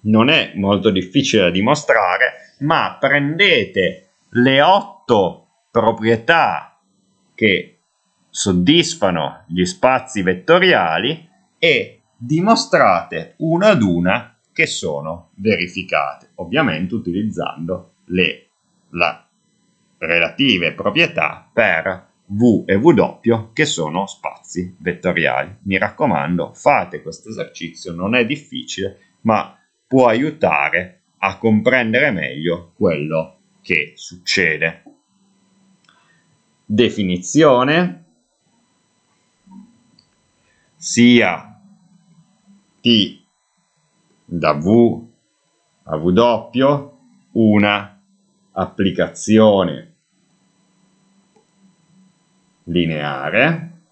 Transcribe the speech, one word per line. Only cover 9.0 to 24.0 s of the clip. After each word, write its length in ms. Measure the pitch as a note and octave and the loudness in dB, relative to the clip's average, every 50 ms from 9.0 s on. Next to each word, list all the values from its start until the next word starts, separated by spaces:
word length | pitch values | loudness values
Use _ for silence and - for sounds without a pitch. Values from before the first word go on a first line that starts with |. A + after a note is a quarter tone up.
| - F#2+ F2+ E2 D2+ C#2 - - - _ | -2 -2 -2 -2 -4 -6 -8 -12 -16 _
gli 160 | E2 F2+ F2+ | -2 -2 -2
spazi 580 | F2+ - - - B2+ C3 C3 - - - G#2 F#2+ | -2 -2 0 0 2 2 2 -2 -6 -8 -4 -2
vettoriali 1040 | F2+ F#2 F#2 - - D#3+ F3+ F#3 F#3 D#3+ A2+ F#2 E2 D#2+ E2 G2 B2+ D#3 D#3+ - _ _ _ _ _ _ _ | -2 -2 -4 2 2 2 4 4 4 2 2 2 0 -2 -2 -2 -4 -6 -6 -10 _ _ _ _ _ _ _
e 440 | - E3+ D3 A#2+ F#2+ - - _ _ _ _ | 0 2 2 2 -2 -6 -14 _ _ _ _
dimostrate 1160 | _ A#2 A#2+ D3 D#3+ F3+ G#3 A#3 - - - - E3 C3+ G#2+ F#2 E2+ E2 - - E2 E2 - _ _ | _ -6 -4 -2 -2 2 2 0 0 0 -2 0 2 4 4 2 0 -2 -6 -10 -10 -10 -12 _ _
una 320 | D3 D#3+ E3 E3+ F#3+ G#3+ | -4 -2 -2 2 2 2
ad 120 | G#3 D3+ A2 | 2 2 2
una 560 | G2 F2 F2 F2 F2+ G2 A#2 A2+ - _ _ _ _ _ | 0 0 0 0 0 -2 -2 -4 -10 _ _ _ _ _
che 140 | - D#3+ | -2 -2
sono 640 | D#3 - - - F2 D2+ C#2+ C#2+ D#2 E2 F2 - _ _ | -2 -2 -8 -6 -6 -8 -6 -8 -10 -12 -12 -14 _ _
verificate, 960 | - G2 A2 G#2 E2+ E2+ F2 - G2 F2+ - E2+ D#2 C#2+ C#2 C#2 - _ _ _ | -8 -2 -2 -2 -2 -4 -8 -8 -12 -8 -4 -2 -2 -2 -4 -8 -12 _ _ _
ovviamente 580 | - - F#2+ - D3 D#3+ A#2+ E2 D2+ F#2 F2+ G#2+ | -16 -14 -6 -2 -2 0 0 -2 -4 -6 -6 -6
utilizzando 1000 | A2 - F2+ E2+ F#2+ G#2+ A2 F#2 - D2+ - - C#2+ E2 E2 F#2 F2+ - _ _ _ _ | -8 -6 -6 -6 -4 -6 -6 -6 -6 -8 -8 -8 -10 -8 -8 -8 -10 -10 _ _ _ _
le, 440 | _ F2 F#2 F2+ D#2 A#1 - _ _ _ _ _ _ _ _ _ _ | _ -2 0 0 0 -2 -6 _ _ _ _ _ _ _ _ _ _
la 380 | - E2+ F2 D#2+ - - _ _ _ _ _ _ _ _ _ _ _ _ _ _ _ _ | -4 -2 -2 -2 -2 -6 _ _ _ _ _ _ _ _ _ _ _ _ _ _ _ _
relative 760 | - D#2+ E2+ E2+ E2+ E2 - - C#3 C3+ A2+ F#2 E2+ D#2+ - | -6 -2 0 0 0 0 -2 -2 0 0 0 0 0 -4 -4
proprietà 760 | - - G#2 G#2 D#3 E3+ D3+ - - D#2 D2 - - - _ _ | -2 -6 -4 0 0 -2 -2 -2 -4 -4 -4 -6 -10 -20 _ _
per 540 | - A2+ G2+ F2 E2 - F#2+ F#2 F#2 - _ _ _ _ | 0 0 0 0 -2 -2 -4 -8 -8 -12 _ _ _ _
V 360 | _ G2+ G#2 A#2 B2 G#2+ F2+ - | _ -4 2 4 4 4 2 0
e 100 | - F#2+ | 0 -2
W 760 | G2 A#2 E3 E3 G#2 F2 F2 - - _ A#2 A#2 A2 A2+ A2+ _ | 2 4 4 4 4 2 0 -2 -4 _ 0 0 0 -2 -10 _
che 140 | - D#3 | -4 -2
sono 400 | D3 - - D#2+ D2+ D2+ F2+ | -2 -2 -6 -6 -6 -4 -6